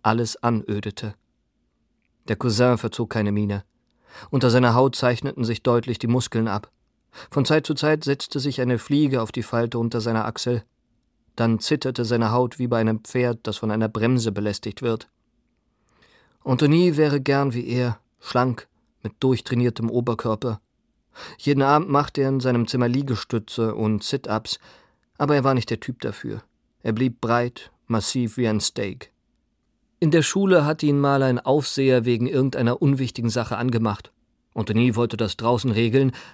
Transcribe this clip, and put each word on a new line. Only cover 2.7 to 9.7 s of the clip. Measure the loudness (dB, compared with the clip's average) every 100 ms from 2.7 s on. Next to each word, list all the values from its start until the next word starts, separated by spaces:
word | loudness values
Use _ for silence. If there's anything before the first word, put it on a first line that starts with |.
| 4
verzog | 0 -4 -4
keine | -2 0
Miene. | 0 -2 -4 -8 _ _ _ _ -20 -4
Unter | 0 4
seiner | 4 4 4
Haut | 2 2
zeichneten | 0 0 -4 -4
sich | -4 -2
deutlich | 0 0 0 -4
die | 0
Muskeln | 0 0 -2 -2
ab. | -4 -8 _ _ _ _ -20 -6
Von | -2
Zeit | 2 0 0
zu |
Zeit | -2 0 0 0
setzte | -4 -4 -4
sich | -4 -2
eine | 0 0
Fliege | 0 2 2 0
auf | -2
die | -6
Falte | -4 -2 0